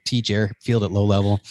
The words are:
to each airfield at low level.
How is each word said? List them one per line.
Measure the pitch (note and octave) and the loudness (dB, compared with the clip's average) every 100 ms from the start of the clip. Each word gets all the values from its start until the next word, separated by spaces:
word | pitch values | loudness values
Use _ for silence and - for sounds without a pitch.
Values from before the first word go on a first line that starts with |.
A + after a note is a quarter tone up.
| - | -4
to | B2 | -2
each | A2 | 0
airfield | G#2 G#2 - - A#2 | 0 -2 -4 -2 -2
at | G2+ | 0
low | G2 G2+ | 0 2
level. | G2 G2+ G#2 - | 2 2 0 -4